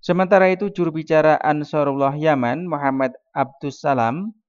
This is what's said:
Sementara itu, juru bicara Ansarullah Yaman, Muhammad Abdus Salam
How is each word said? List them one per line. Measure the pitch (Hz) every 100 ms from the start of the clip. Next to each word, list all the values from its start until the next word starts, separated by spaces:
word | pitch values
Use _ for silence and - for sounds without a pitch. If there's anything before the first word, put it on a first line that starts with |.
Sementara | - 180 185 196 185
itu, | 185 202
juru | 202 170 160
bicara | 156 156 151 147
Ansarullah | - 151 147 156 143 139 135
Yaman, | 147 156 143 120 135 180
Muhammad | 156 143 135 131 - _
Abdus | 151 131 _ 143 135
Salam | 147 131 113 143 208 -